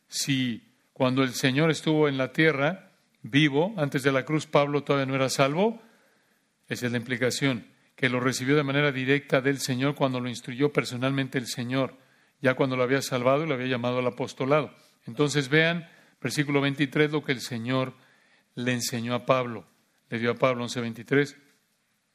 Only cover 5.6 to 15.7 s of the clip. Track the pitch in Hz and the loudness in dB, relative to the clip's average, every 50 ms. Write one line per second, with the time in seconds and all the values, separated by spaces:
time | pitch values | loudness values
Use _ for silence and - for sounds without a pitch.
5.6 | 202 233 233 - - - _ _ _ _ _ _ _ _ _ _ _ _ _ _ | 0 0 0 -4 -12 -20 _ _ _ _ _ _ _ _ _ _ _ _ _ _
6.6 | _ - 120 104 123 123 120 120 110 - 127 110 127 120 - - 143 139 127 104 | _ -10 -8 -4 -4 -2 -2 -2 -4 -4 -4 -2 0 0 0 0 0 0 0 -2
7.6 | - - _ _ _ _ _ - 139 127 123 - 123 131 120 117 127 131 147 151 | -6 -12 _ _ _ _ _ -2 0 0 0 2 0 0 -2 -2 0 2 2 2
8.6 | 147 139 135 143 147 147 131 131 131 131 143 143 143 - 156 135 123 139 139 131 | 2 2 2 2 2 2 0 0 0 2 0 0 0 0 0 2 2 2 0 0
9.6 | - - 131 123 135 143 147 - 143 131 127 123 120 123 117 - - - 123 120 | -2 -2 -2 0 0 -2 0 0 0 -2 0 -2 -4 -6 -8 -10 -10 -8 -4 0
10.6 | 143 147 147 147 123 - 127 120 127 135 139 135 135 131 - 135 117 104 - - | 0 0 0 0 -4 -4 -4 -4 -2 -2 0 0 -2 -2 -4 -6 -6 -6 -6 -6
11.6 | 120 120 127 135 135 120 - - _ _ _ _ _ _ _ _ - 127 127 127 | -6 -4 -2 -2 -2 -4 -6 -12 _ _ _ _ _ _ _ _ 0 2 2 2
12.6 | 143 131 127 127 123 120 135 139 123 - 135 127 123 127 135 147 165 160 139 123 | 2 0 0 0 0 2 0 0 -2 -2 -2 0 2 2 2 2 0 -2 -4 -4
13.6 | 127 131 131 120 120 123 123 127 127 123 120 - 135 110 - - 139 131 147 156 | -2 -2 -2 -2 -2 -2 -2 -2 -2 -2 -4 -4 -8 -8 -6 -4 -2 0 2 0
14.6 | 135 107 - _ _ _ _ _ - - 117 127 147 147 131 147 135 127 143 156 | 0 -2 -8 _ _ _ _ _ -16 -8 -2 0 0 0 0 0 0 2 2 4
15.6 | 160 165 | 4 4